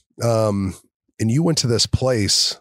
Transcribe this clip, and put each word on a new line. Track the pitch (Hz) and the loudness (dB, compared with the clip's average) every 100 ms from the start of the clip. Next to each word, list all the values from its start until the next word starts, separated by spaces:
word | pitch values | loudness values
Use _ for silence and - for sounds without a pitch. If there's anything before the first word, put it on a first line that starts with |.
| _ - | _ -6
Um, | 117 113 110 101 98 - _ _ _ - | -2 2 2 0 -4 -6 _ _ _ -4
and | 110 | 0
you | 127 | 2
went | 170 156 | 0 0
to | 120 | 0
this | 110 - | 0 0
place. | - 127 120 98 - - - | 0 0 0 0 0 -2 -6